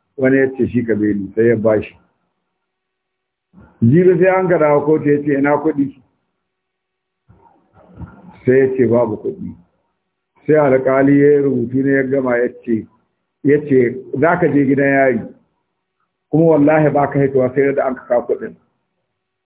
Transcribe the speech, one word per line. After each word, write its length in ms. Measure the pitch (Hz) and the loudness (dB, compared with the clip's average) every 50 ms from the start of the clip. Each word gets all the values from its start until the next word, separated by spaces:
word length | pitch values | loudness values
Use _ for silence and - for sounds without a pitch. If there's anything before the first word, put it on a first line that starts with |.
| _ _ _ | _ _ _
wani 200 | 135 131 131 135 | -4 0 0 2
ya 120 | 135 135 131 131 | 2 0 -2 -2
ce, 100 | 127 113 | -4 -4
"Shi 160 | - - 123 117 | -2 -2 -4 -2
ka 100 | 113 107 | -2 -2
beli," 360 | 104 107 104 101 101 95 - - | -2 -2 -2 -2 -4 -8 -6 -2
sai 100 | 110 113 120 | 0 0 0
ya 80 | 113 | 0
ba 240 | 107 104 110 107 104 | 0 0 0 0 0
shi. 120 | - - - _ _ _ _ _ _ _ _ _ _ _ _ _ _ _ _ _ _ _ _ _ _ _ _ _ _ _ _ _ _ _ _ - - _ _ _ | -4 -8 -14 _ _ _ _ _ _ _ _ _ _ _ _ _ _ _ _ _ _ _ _ _ _ _ _ _ _ _ _ _ _ _ _ -20 -20 _ _ _
Jibi 360 | 117 120 143 175 185 185 175 160 | 0 2 2 4 4 4 2 4
sai 100 | 185 180 | 2 2
an 200 | 185 190 185 180 | 2 0 0 0
ka 80 | 180 156 | 0 2
dawo 220 | 151 147 147 147 143 | 2 2 2 0 2
kotu 240 | 151 156 151 143 147 | 0 -2 0 0 0
ya 140 | 147 147 | -2 0
ce, 160 | 143 147 139 139 | -2 -2 -2 0
"Ina 180 | 139 147 147 147 | 0 0 0 0
kuɗi?" 400 | 147 160 147 139 139 - - - _ _ _ _ _ _ _ _ _ _ _ _ _ _ _ _ _ _ _ _ _ _ _ _ _ _ _ _ _ _ _ _ _ _ _ _ - _ - - - - - - - - - - - | -2 -4 -2 -2 -6 -6 -8 -14 _ _ _ _ _ _ _ _ _ _ _ _ _ _ _ _ _ _ _ _ _ _ _ _ _ _ _ _ _ _ _ _ _ _ _ _ -20 _ -20 -20 -20 -20 -20 -20 -20 -20 -20 -6 -2
Sai 140 | 123 127 135 | 2 4 4
ya 100 | 131 131 - | 2 2 2
ce, 100 | - 117 | 0 0
"Babu 300 | 110 117 123 120 107 104 | 2 2 0 0 -2 -4
kuɗi." 380 | - - - - - - - - - _ _ _ _ _ _ _ _ _ _ _ _ _ _ _ _ _ | -8 -8 -10 -10 -10 -14 -16 -16 -18 _ _ _ _ _ _ _ _ _ _ _ _ _ _ _ _ _
Sai 80 | 147 151 | 0 2
alƙali 600 | 151 147 135 131 131 131 135 131 135 139 139 143 143 | 2 4 2 2 2 0 0 0 2 2 2 4 4
ya 120 | 143 147 | 4 4
yi 80 | 147 143 | 4 2
rubutu 400 | 139 139 123 123 113 117 123 135 | 0 -2 -2 -4 -4 -4 -4 -4
ne 80 | 135 139 | -2 0
ya 100 | 135 135 | 0 -2
gama 340 | 131 127 139 139 127 127 120 | -2 -2 -4 -4 -2 -2 -2
ya 120 | 120 123 117 - - | -2 -2 -4 -6 -10
ce, 240 | - 120 113 107 - - _ _ _ _ _ _ _ _ _ _ | -6 -4 -4 -4 -6 -10 _ _ _ _ _ _ _ _ _ _
ya 160 | - 139 147 147 147 | 0 0 0 0 0
ce, 300 | 143 135 131 120 113 - - - - - 127 | 0 2 2 2 0 -4 -8 -12 -10 -4 -2
"Za 160 | 151 170 175 175 | 0 0 2 0
ka 80 | 175 147 | 0 0
je 160 | 139 143 139 | 0 0 0
gidan 200 | 127 135 135 139 139 | 0 0 0 0 0
yari, 280 | 139 139 135 131 120 104 87 - - _ _ _ _ _ _ _ _ _ _ _ _ _ _ _ _ _ _ _ | 2 2 2 0 0 -2 -6 -10 -18 _ _ _ _ _ _ _ _ _ _ _ _ _ _ _ _ _ _ _
kuma 140 | - 156 165 | 0 2 2
wallahi 460 | 165 156 147 143 151 160 160 156 143 | 4 4 4 4 2 2 2 2 0
ba 160 | 127 143 143 135 | 0 0 -2 -2
ka 80 | - 139 | -2 -2
hitowa 320 | 139 135 139 131 127 127 127 | -2 0 0 0 -2 0 -2
sai 180 | 143 139 139 135 | -2 -2 0 -2
da 120 | 135 127 | -2 -4
an 80 | 131 123 | -4 -6
ka 100 | - - | -8 -6
kawo 160 | - 123 117 - | -4 -2 -2 -2
kuɗin." 280 | - 117 - 110 - - _ _ _ _ _ _ _ _ _ _ _ _ _ _ _ _ _ _ | -4 -6 -6 -8 -12 -16 _ _ _ _ _ _ _ _ _ _ _ _ _ _ _ _ _ _